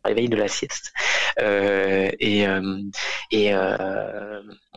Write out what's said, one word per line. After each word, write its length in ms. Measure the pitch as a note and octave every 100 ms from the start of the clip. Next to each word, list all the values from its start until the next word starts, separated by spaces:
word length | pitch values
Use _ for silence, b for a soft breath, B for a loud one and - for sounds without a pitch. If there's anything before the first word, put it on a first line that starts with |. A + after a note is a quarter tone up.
réveil 240 | - G#2+ A#2+
de 80 | A2
la 140 | G#2
sieste. 420 | - - - - B B B B -
Euh, 720 | G#2+ G2+ G2+ G2 G2 F#2+ F#2+ -
et, 260 | A2 G#2 G2+
euh, 360 | F#2+ F#2+ G2 G2+ B B B B
et, 220 | A2 G#2
euh, 880 | G2 F#2+ - F#2+ G2+ G#2 G#2 G#2 G#2 G#2 G#2 _